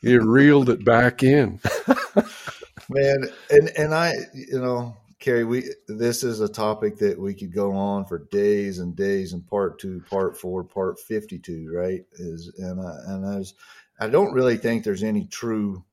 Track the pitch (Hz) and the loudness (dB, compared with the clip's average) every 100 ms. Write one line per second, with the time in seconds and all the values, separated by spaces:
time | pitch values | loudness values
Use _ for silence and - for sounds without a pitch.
0 | 117 123 110 123 143 143 127 110 101 113 | 6 4 6 8 8 8 6 2 6 6
1 | 123 - 131 147 117 92 - - - 262 | 6 4 4 6 4 -2 -6 -6 0 0
2 | - - - - - - - - - 135 | 2 0 0 -6 -16 -18 -20 -20 -6 0
3 | 139 139 131 - - 147 156 165 151 156 | 2 2 -2 -10 6 6 6 0 0 2
4 | 170 143 127 131 - 135 127 123 120 107 | 0 -2 -8 -14 -8 -4 -2 -4 -6 -12
5 | _ _ - 120 117 123 - - _ 107 | _ _ 0 0 2 -2 -4 -12 _ -2
6 | 117 120 127 110 104 107 107 107 107 104 | -2 0 -4 -2 -4 -2 -2 0 -4 0
7 | 104 90 98 98 98 90 101 98 101 101 | -2 -2 -6 -8 -8 -4 -2 -2 -2 -4
8 | 95 85 - 101 101 104 101 90 87 85 | -6 -10 -6 -2 2 0 -2 -6 -8 -4
9 | 98 98 95 87 85 101 95 - 98 92 | -2 -2 -4 -10 -6 -4 -4 -6 -12 -12
10 | 85 98 95 - 92 92 90 - 92 - | -6 -4 -4 -6 -10 -8 -8 -6 -6 -6
11 | - 110 107 90 - 82 80 85 90 92 | -8 -8 -8 -16 -12 -12 -8 -6 -4 -6
12 | - _ 90 82 85 - 92 92 92 76 | -10 _ -14 -14 -16 -14 -10 -10 -10 -12
13 | 62 95 98 101 95 _ - - _ _ | -10 -8 -6 -8 -10 _ -20 -20 _ _
14 | 110 - 202 127 127 113 117 117 107 95 | 0 2 2 2 2 2 0 -2 -2 -4
15 | 107 107 87 - 120 110 104 95 87 | -2 -2 -4 -8 -6 -4 -4 -6 -14